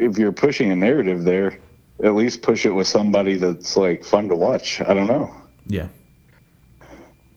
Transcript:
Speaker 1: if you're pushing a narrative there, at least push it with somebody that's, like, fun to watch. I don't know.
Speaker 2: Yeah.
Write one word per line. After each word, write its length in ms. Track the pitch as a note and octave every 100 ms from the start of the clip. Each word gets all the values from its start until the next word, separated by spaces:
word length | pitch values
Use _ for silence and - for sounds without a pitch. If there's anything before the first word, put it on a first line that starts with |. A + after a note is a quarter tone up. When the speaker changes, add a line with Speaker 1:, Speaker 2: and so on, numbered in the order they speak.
Speaker 1:
if 180 | A#2 G2+
you're 140 | G#2
pushing 380 | F2+ C#3+ C#3 A2+
a 60 | F2+
narrative 480 | G2+ D3+ F#2+ F2+
there, 340 | F2 F#2 G2 - - _ _ -
at 120 | G#2 G#2
least 260 | A#2+ -
push 240 | - A2+ A2+
it 40 |
with 160 | F#2+ F#2
somebody 480 | A2 G#2 G2+ F#2+ F#2+
that's, 400 | F#2 E2+ - G#2
like, 280 | F#2+ E2+
fun 240 | - G2+ G#2+
to 60 |
watch. 460 | E2+ F2+ - - -
I 120 | -
don't 120 | G2 G2
know. 260 | C3+ - - - _ -
Speaker 2:
Yeah. 180 | G2 F2 - _ _ _ _ _ _ _ - - - - _ _